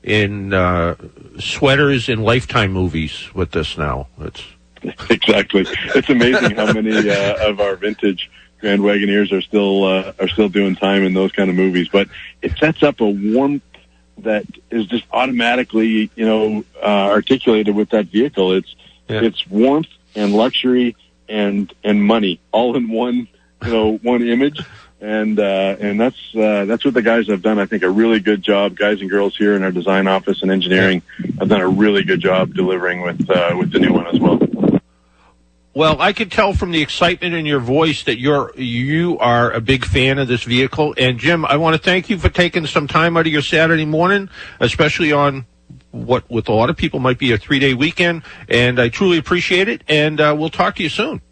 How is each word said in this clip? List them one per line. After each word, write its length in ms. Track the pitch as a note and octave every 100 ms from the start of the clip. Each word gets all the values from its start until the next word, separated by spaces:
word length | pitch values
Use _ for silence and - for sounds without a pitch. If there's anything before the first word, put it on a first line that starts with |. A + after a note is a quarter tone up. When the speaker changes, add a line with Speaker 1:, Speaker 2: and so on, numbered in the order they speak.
Speaker 1:
in, 500 | F2 G#2 G2+ G2+ G2
uh, 400 | F#2+ F2+ F2 E2+ E2+ - - - -
sweaters 680 | - - C#3 C#3 C#3+ C3+ A#2
in 140 | A2
Lifetime 500 | A2 B2 - B2 G2+
movies 640 | F#2+ F#2 D#2+ D2+ - -
with 160 | F#2+ E2+
this 260 | E2+ D#2 -
now. 320 | D2+ B1+ C#2 -
It's 240 | - - - _ _ -
Speaker 2:
<laughs> 260 | - - -
Exactly. 560 | A2+ - G2+ - G2 F#2+ - - -
It's 140 | -
amazing 460 | B2+ A#2+ B2+ A#2+ G#2+
how 160 | G#2+
many, 380 | G#2+ A2 G#2+ G#2
uh, 400 | G2+ G2+ G2+ G#2+
of 100 | G2+
our 160 | G2+ F#2+
vintage 540 | G#2 G#2+ G#2 F2+ - - _ _
Grand 220 | G#2+ G2+
Wagoneers 480 | G2+ G2+ G2 G2+ G2+
are 100 | F#2+
still, 440 | - G#2+ G2+ G2 F#2+
uh, 280 | F#2+ F#2 -
are 80 | F#2
still 220 | F#2 G#2
doing 260 | G2+ G2 F2+
time 280 | G2 G2
in 120 | F#2+ F#2
those 160 | F#2+
kind 180 | - F#2+
of 60 | F2+
movies. 340 | F#2+ F2+ E2+
But 180 | G2 - - - _
it 120 | - -
sets 240 | D#3 D#3+
up 180 | D3 B2+
a 40 | G#2+
warmth 540 | G2+ G#2 A#2+ - C#3+ _ - _ _ _ -
that 260 | G#2 G#2+ F#2+ - _
is 140 | A#2 G2
just 180 | A#2+ -
automatically, 1000 | A2+ C3 B2 A#2 B2 B2 A2 A2+ A2 G#2+ -
you 100 | A2+
know, 380 | A3 G#3+ G#3+ - -
uh, 40 | G#3 G3+ G3+
articulated 640 | G#3 - C3 - A3 G#2 G2+
with 140 | G#2
that 160 | A2 F#2+
vehicle. 480 | G#2 C#3+ G2 F#2
It's, 200 | F#2+ - - - _ -
Speaker 1:
Yeah. 100 | A2
Speaker 2:
it's 220 | A2+ - F2
warmth 420 | G2+ B2+ D3 E3 _ _ G#2+
and 180 | G#2
luxury 640 | G#2 B2+ - B2+ B2 A#2+ A#2 _ _ -
and, 440 | G#2+ G2+ G2+ F#2+ -
and 180 | G#2 G#2
money 380 | G2+ A#2 G2+ E2+ _
all 240 | A2 B2 B2
in 100 | A2+
one, 400 | A2+ B2 B2 A#2 _ _ _ -
you 60 |
know, 260 | A2+ A2 G#2+
one 280 | A2+ B2 A#2+
image. 360 | A#2+ C#3+ D3 - - - _
And, 360 | G#2+ G#2+ G#2+ G#2
uh, 380 | G2+ F#2+ F#2+ G2
and 180 | G#2 G#2
that's, 340 | A#2+ - -
uh, 300 | A2 G#2+ G#2
that's 220 | G2 A#2 C#3+
what 80 |
the 80 | B2
guys 260 | A2 A#2 G#2
have 140 | G2
done. 180 | G#2+ G#2+
I 60 | F#2+
think 180 | G#2+
a 60 | F2+
really 320 | G2 A2+ A2
good 200 | G2 G#2
job. 360 | G2 G2+ G2+ F2+
Guys 240 | G#2 G#2
and 80 | F#2+
girls 260 | G2+ G2+ -
here 180 | G#2 G#2
in 60 |
our 80 | F#2+
design 360 | F2+ F2 F#2+ F#2+
office 340 | F#2+ G2+ F#2+
and 80 | F#2+
engineering 520 | F#2+ F2+ F#2 F#2+ F2+ - - - -
have 120 | F#2+
done 100 | G#2
a 60 | F#2
really 380 | F#2+ G#2+ G2+ F2
good 160 | F2+
job 320 | F#2 F#2 F#2 F#2
delivering 460 | F#2 F#2 F2+ F2+
with, 280 | F2 E2 -
uh, 240 | F2+ F2 F2
with 140 | F#2
the 60 | -
new 120 | -
one 160 | - -
as 100 | -
well. 220 | - - - - F#3+ - _ _ _ _ _ _ _ _ _
Speaker 1:
Well, 260 | C3+ D#3 D#3
I 140 | F3+
could 180 | G#3 G3+
tell 220 | A3 G3+
from 180 | F#3+ F#3
the 100 | E3
excitement 540 | D3 - F3 F3+ F3+ E3+
in 100 | D3+
your 140 | C#3+
voice 440 | A#2+ C#3 D#3+ C#3+
that 140 | - A#2
you're, 360 | C3 E3+ A#2+ -
you 600 | B2+ A#2 C3+ D#3 F3 -
are 320 | A#2+ A#2+ A#2+
a 80 | A2+
big 240 | A2+ C3
fan 360 | - C#3 C3 C3+
of 100 | B2+
this 140 | B2
vehicle. 520 | - B2 C3 D3 D3+ -
And 220 | B2+ A#2+
Jim, 240 | C3+ E3+ D#3
I 120 | C#3+
wanna 200 | E3 D#3+
thank 320 | - F#3 -
you 80 | F#3+
for 120 | F3+
taking 360 | - F3 F3 D3+
some 220 | E3 C#3+
time 300 | D#3+ E3+ E3+
out 80 | D#3+
of 40 |
your 80 | D3+
Saturday 420 | C3+ D#3+ D#3+ E3
morning, 460 | D3+ D#3 F3 G3+ G3 - - -
especially 500 | B2 - D#3 - D#3+
on 340 | D3 C#3+ C3+ B2 _ _ - _
what 380 | A#2+ A#2 B2 -
with 160 | A#2 -
a 60 |
lot 160 | A2 B2
of 80 | -
people 240 | D#3+ -
might 180 | B2+ B2
be 140 | C3
a 40 | G#2+
three-day 360 | - C#3 C3+
weekend. 500 | B2 D#3+ F3 F3 E3 - - -
And 320 | A#2+ B2 B2
I 80 | A#2+
truly 300 | - G3 E3+
appreciate 500 | - F3+ - F3+ G3
it. 160 | - -
And, 320 | D3+ D3+ D3+
uh, 120 | D3+ D3
we'll 120 | D#3
talk 280 | - F#3 -
to 60 |
you 60 | D#3+
soon. 300 | - C4 - _